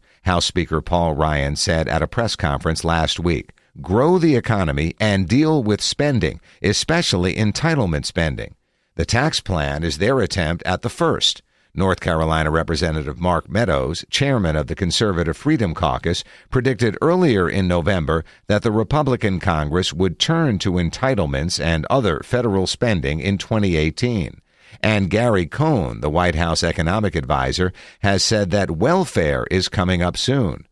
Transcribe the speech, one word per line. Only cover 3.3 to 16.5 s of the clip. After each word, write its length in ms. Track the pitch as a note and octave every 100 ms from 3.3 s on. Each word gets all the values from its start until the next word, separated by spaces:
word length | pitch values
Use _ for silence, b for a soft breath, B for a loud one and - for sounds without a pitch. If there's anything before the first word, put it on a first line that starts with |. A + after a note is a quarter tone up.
| D#2 - _ b -
"Grow 360 | F2 G#2 D3 F#3
the 180 | D#3+ B2
economy 600 | - G#2 E2+ C#2 D#2+ -
and 280 | G#2+ G2 F2
deal 340 | B2 D#3 D#3
with 200 | G#2+ G2+
spending, 580 | - - D3 B2 D#2+ - b b
especially 720 | F#2 A2 - E3+ F3 F#2+ F2+ -
entitlement 720 | A2 - E3 D3+ F#2+ D2+ -
spending. 500 | - D#2+ B1+ G1+ - _ _ _ -
The 100 | E2+
tax 360 | A#2+ D3+ -
plan 420 | - F2 C#2+ D2
is 140 | E2 D2
their 220 | G2+ C3+
attempt 420 | F#2 G2 D#2+ E2+ -
at 160 | F#2
the 80 | -
first." 520 | - E3 A2 - - - _ _ -
North 240 | F#2+ F2
Carolina 500 | - D#2+ D#2+ D#2+ D#2
Representative 680 | D#2+ D#2 D#2 E2+ D#2 C#2+ D2
Mark 280 | F2 E2+ -
Meadows, 560 | F#2+ A2+ C#2+ C2 E2+ -
chairman 460 | - C#3 B2+ F2 D2+
of 120 | C#2+
the 80 | E2+
Conservative 600 | F2+ - G#2+ E2+ D#2+ D#2+
Freedom 360 | C#3+ D#3 G2
Caucus, 500 | D2+ D#2 B1 E2 F2+ - B
predicted 480 | B